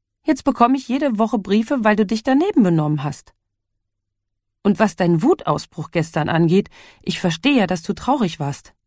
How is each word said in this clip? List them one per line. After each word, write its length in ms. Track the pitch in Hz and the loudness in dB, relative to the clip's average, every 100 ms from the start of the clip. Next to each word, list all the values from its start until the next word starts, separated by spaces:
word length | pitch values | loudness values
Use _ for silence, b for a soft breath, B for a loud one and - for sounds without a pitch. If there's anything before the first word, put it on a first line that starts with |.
| _ _ | _ _
Jetzt 180 | - 277 | -2 -2
bekomme 340 | - - 240 269 | -2 2 2 2
ich 120 | - | -2
jede 300 | 262 285 208 | -2 -2 0
Woche 200 | 226 240 | 0 -2
Briefe, 460 | 180 214 214 277 | 0 0 0 0
weil 100 | 214 | 2
du 100 | 214 | 2
dich 200 | 208 220 | 0 -2
daneben 400 | - 269 381 359 | 0 0 2 2
benommen 400 | 185 165 151 151 | 2 2 0 -2
hast. 280 | 143 143 - _ _ _ _ _ _ _ _ _ _ _ _ _ | -6 -10 -16 _ _ _ _ _ _ _ _ _ _ _ _ _
Und 180 | 202 202 | -2 2
was 160 | 208 - | 0 2
deinen 260 | 175 165 | 2 2
Wutausbruch 720 | 233 370 - 147 - - 156 | 2 0 0 -4 -6 -12 -6
gestern 360 | 175 160 165 151 | -4 -2 -4 -2
angeht, 400 | 160 165 185 214 B B B | 2 4 2 0 B B B
ich 180 | - - | -10 -4
verstehe 360 | 180 160 277 269 | -4 -2 0 2
ja, 100 | 185 | 0
dass 140 | 180 | -2
du 100 | - | -6
traurig 480 | 208 - 277 196 - | -6 -2 0 -2 -2
warst. 340 | 143 139 - _ | -6 -8 -14 _